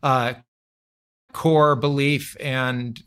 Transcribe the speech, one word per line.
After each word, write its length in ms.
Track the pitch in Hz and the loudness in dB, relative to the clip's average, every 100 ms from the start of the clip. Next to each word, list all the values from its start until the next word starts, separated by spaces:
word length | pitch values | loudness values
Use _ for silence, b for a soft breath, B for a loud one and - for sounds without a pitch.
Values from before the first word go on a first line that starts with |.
uh, 320 | 143 131 120 123 _ _ _ _ _ _ _ _ _ | 0 2 0 -6 _ _ _ _ _ _ _ _ _
core 400 | - 165 156 147 | -2 2 4 4
belief 600 | 135 147 143 139 143 - - | 2 0 0 0 0 -4 -10
and 600 | 143 131 127 123 120 117 | -6 -4 -4 -4 -8 -12